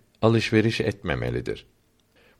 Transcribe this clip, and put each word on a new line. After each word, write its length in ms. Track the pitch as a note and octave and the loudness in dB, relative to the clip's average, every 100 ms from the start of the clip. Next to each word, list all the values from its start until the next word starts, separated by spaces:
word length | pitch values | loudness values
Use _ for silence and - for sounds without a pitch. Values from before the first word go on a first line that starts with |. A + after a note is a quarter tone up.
| _ _ | _ _
alışveriş 600 | A2 A2+ - A2 A2 - | 2 2 2 2 2 0
etmemelidir. 840 | G#2+ G2 F#2 C2 A#1+ A#1+ A1+ G#1+ - _ _ _ _ _ _ | -2 -4 -4 -4 -4 -4 -6 -10 -14 _ _ _ _ _ _